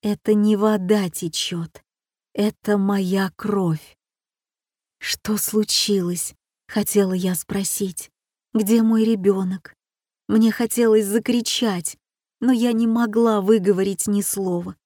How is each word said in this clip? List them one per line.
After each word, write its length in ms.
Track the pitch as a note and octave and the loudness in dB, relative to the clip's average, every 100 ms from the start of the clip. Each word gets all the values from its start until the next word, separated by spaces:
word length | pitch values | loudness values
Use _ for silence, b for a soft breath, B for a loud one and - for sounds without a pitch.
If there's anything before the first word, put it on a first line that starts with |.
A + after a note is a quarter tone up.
«Это 300 | G#3 G#3 - | -4 -4 2
не 240 | G#3+ G#3 G#3 | 2 4 2
вода 540 | G#3+ G#3+ F3+ G#3+ F#3 | 2 0 2 0 0
течет, 720 | - F3 - - F3 E3 - _ _ _ _ _ | -4 -8 -6 -6 -6 -10 -12 _ _ _ _ _
это 460 | - G#3 - - G#3 | -4 -4 -2 -2 0
моя 520 | G3 G3+ F#3 F#3+ F#3+ _ | 2 0 0 -2 -2 _
кровь». 640 | G#3+ G#3 F3+ D#3 - _ _ _ _ _ _ _ _ _ _ _ | -4 0 0 -2 -6 _ _ _ _ _ _ _ _ _ _ _
«Что 380 | - - - G#3+ | -10 -8 -4 -4
случилось?» — 960 | - G#3+ G#3+ - - G3+ F3 F3 - - _ _ _ | -2 -2 0 -2 0 0 -2 -4 -8 -12 _ _ _
хотела 460 | - G3+ G#3 G3 | -4 0 0 0
я 220 | F#3 F#3 | 0 -2
спросить. 760 | F3+ - G3 G3 - G3 - - _ _ _ _ | -4 -4 -6 -4 -4 -6 -8 -16 _ _ _ _
«Где 280 | A3 G3+ A3+ | -2 2 4
мой 220 | A3+ A3 | 4 2
ребенок?» 680 | A3 A3 F#3 F#3+ F#3+ F#3+ - _ _ _ _ _ _ | 2 2 2 0 -2 -6 -10 _ _ _ _ _ _
Мне 220 | G#3+ A3+ | 2 2
хотелось 540 | G#3 A3+ - A#3 A3 | 2 -4 0 4 4
закричать, 920 | G3+ G#3+ - B3 A3+ - A#3 F3+ E3 - _ _ _ _ | 2 -2 0 -2 -2 -2 -2 -2 -8 -14 _ _ _ _
но 120 | A#3+ | 0
я 200 | B3 A#3+ | 2 2
не 140 | A3+ A#3 | 2 2
могла 560 | A3+ A#3 G#3+ A#3 G#3+ | 2 0 2 2 2
выговорить 640 | F#3+ A3 F#3 F#3 G3 G3 - | 4 2 4 0 0 -2 -2
ни 160 | G3+ | -2
слова. 540 | G3 - F#3+ F3 F3+ F#3 | -2 -4 -4 -4 -6 -14